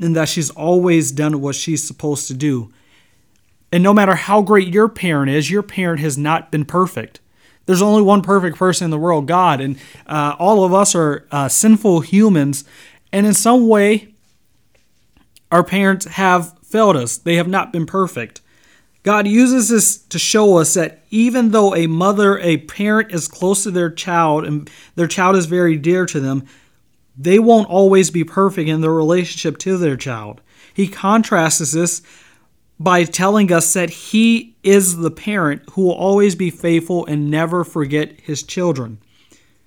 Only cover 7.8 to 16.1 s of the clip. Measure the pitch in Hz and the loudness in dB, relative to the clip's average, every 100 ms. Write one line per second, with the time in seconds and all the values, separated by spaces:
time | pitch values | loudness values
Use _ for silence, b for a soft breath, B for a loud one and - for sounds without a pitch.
7.8 | 208 214 196 202 175 196 180 147 185 170 | 4 4 4 4 2 0 0 -2 -2 0
8.8 | 170 151 170 160 139 180 180 135 135 139 | -4 -2 -2 -2 0 2 2 0 -4 -8
9.8 | B B - 151 147 - 180 214 185 190 | B B -8 -4 -4 0 2 2 4 2
10.8 | 202 175 156 143 - 143 135 - 220 214 | 2 0 0 -2 -6 -4 -2 0 4 4
11.8 | 214 170 151 196 214 165 139 139 b b | 4 0 2 2 4 2 0 -4 b b
12.8 | b b b 196 208 196 233 247 226 214 | b b b 0 0 2 2 4 4 4
13.8 | 202 214 - _ _ _ _ _ _ _ | 2 0 -4 _ _ _ _ _ _ _
14.8 | _ _ _ _ _ _ - 170 170 190 | _ _ _ _ _ _ -2 -2 0 -2
15.8 | 196 185 160 | 0 -2 -4